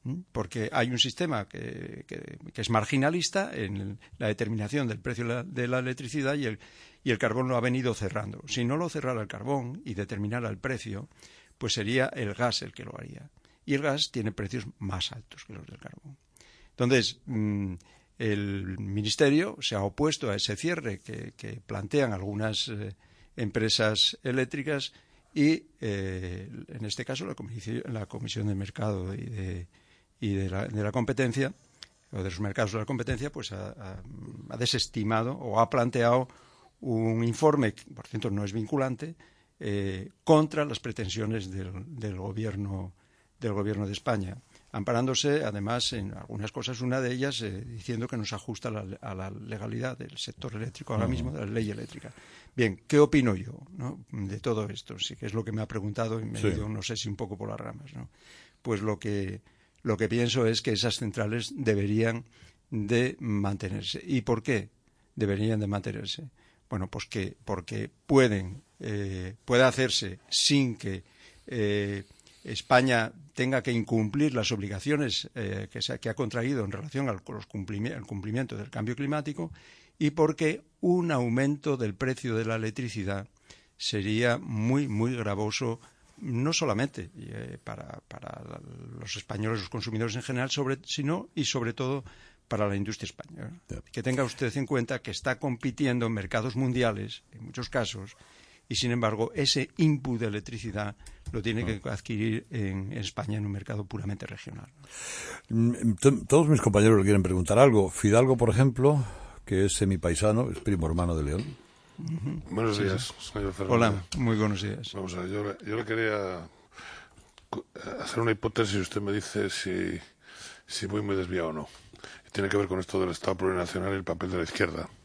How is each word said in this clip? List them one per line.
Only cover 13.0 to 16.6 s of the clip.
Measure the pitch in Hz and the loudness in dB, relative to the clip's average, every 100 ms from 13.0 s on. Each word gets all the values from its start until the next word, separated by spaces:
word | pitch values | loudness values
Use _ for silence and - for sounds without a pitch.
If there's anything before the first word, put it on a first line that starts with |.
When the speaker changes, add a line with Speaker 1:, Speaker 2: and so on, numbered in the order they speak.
| - - 143 _ _ _ - | -12 -14 -18 _ _ _ -2
Speaker 1:
Y | |
el | 139 | 0
gas | 147 143 - | 2 0 -2
tiene | 127 107 | -2 -4
precios | 98 98 123 104 - | -4 -6 -6 -8 -8
más | 98 92 - | -6 -4 -6
altos | 117 - - | -8 -16 -20
que | - | -16
los | 110 80 | -16 -16
del | - | -16
carbón. | - - 143 135 _ _ - - | -16 -16 -20 -20 _ _ -20 -20